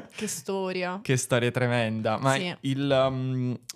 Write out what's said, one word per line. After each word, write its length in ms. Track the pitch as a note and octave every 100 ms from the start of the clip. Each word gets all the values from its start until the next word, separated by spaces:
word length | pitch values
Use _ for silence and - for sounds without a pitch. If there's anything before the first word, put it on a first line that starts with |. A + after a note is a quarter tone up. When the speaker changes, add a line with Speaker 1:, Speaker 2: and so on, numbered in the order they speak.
| -
Speaker 1:
Che 120 | - G#3+
storia. 760 | - - G3 F#3+ F#3 F3+ F#3+
Speaker 2:
Che 140 | - B2+
storia 320 | - B2 A#2+
tremenda. 640 | B2 B2 A#2+ A2+ A2 A2 A2
Ma 160 | C3+
Speaker 1:
Sì. 200 | C3+ F3+ -
Speaker 2:
il, 420 | C#3 C3 C#3 C3+ C3+
um, 500 | C3 C3 C3 B2 A#2+ -